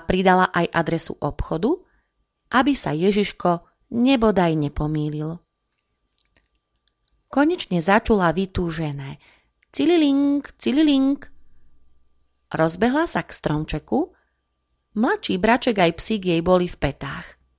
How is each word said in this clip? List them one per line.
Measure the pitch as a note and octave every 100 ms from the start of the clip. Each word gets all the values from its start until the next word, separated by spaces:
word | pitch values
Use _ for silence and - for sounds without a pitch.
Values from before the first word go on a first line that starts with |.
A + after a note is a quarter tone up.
pridala | - F#3 F#3 F#3 F#3
aj | F3 E3+
adresu | E3+ D#3+ E3 - -
obchodu, | D3 - - D#3+ A3 F#4 _ _ _ _ _ _ -
aby | B3 C#4
sa | C4 D3+ D#3
Ježiško | F#3+ G3+ G3 - F3 E3+ - _ _
nebodaj | A#3 B3 C4+ G#3+ F#3+ E3+ D#3
nepomýlil. | C#3+ - D3+ D#3 D3+ D3+ D3+ F3 _ _ _ _ _ _ _ _ _ _ _ _ _ _ _ _ _ _ _
Konečne | C4 D4+ F4 - F3
začula | F3 G#3+ - G#3 E3+
vytúžené | E3 F#3+ - E3+ D#3+ D3+ C#3 C#3 D3 _ _ _ _ _
cililink, | - D4 E4+ C#4+ C#4 C#4+ C#4+ - -
cililink. | A#3 C#4 D4+ C4+ C4+ C#4+ - - - - - - - _ _ _ _ _ _
Rozbehla | D#3+ D#3+ F3+ A#3+ C#4+
sa | E4+ E3+
k | - -
stromčeku, | D#3+ D3+ D#3 D3+ - B3 F#4 _ _ _ _ _ _ _ _ G#3
mladší | C4+ G#4+ - F#3
braček | G#3+ B3 B3+ G#3
aj | E3+ -
psík | - A3 F3+
jej | E3
boli | E3+ F#3 F3+
v | -
petách. | C#3+ - C#3 E3 - - _